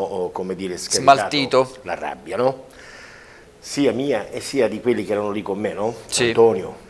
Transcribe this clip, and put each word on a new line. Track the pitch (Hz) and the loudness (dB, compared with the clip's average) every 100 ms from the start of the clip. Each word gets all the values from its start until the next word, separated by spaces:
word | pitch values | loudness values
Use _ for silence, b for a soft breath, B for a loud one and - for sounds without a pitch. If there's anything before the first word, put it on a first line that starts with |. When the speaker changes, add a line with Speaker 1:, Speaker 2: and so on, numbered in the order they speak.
Speaker 1:
oh, | 92 95 90 | -2 -4 -4
come | - 92 | -4 -6
dire, | 90 95 85 | -6 -6 -6
scaricato | - - 135 135 | -4 2 6 6
Speaker 2:
Smaltito. | 98 147 131 131 127 - | 4 -2 2 2 2 -4
Speaker 1:
la | 87 | -10
rabbia, | 80 76 67 80 101 | -8 -8 -10 -8 -2
no? | 127 135 - B B B B B B B B - | -2 -2 -10 B B B B B B B B -20
Sia | - 143 139 | -8 0 2
mia | 110 143 110 98 | 2 0 -2 -4
e | 120 | -10
sia | - 135 107 | -4 0 0
di | 107 | 2
quelli | 123 107 | 0 0
che | 95 | 0
erano | 104 104 | -2 -2
lì | 104 | -4
con | 101 98 | -4 -4
me, | 104 | -4
no? | 85 110 117 - | -2 -4 -6 -6
Speaker 2:
Sì. | - 120 | 0 2
Speaker 1:
Antonio, | 117 113 98 80 - - | 6 6 4 -4 -12 -16